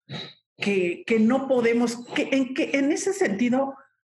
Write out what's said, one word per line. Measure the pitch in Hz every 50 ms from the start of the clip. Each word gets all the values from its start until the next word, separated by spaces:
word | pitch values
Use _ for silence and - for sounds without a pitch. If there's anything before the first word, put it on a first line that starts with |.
| _ - - - - - - _ _ _ _ -
que, | - 202 202 190 180 175 175 - - -
que | 226 220
no | 220 226 254 262 269 262
podemos, | 269 247 226 226 233 240 240 226 - - - - -
que, | - 277 226
en, | 269 269 269 247 262
que, | - 311 - -
en | 277 277 277
ese | 330 381 - 392 381
sentido, | - 381 220 196 202 240 247 233 254 277 269 277 - - _ _ _ _ _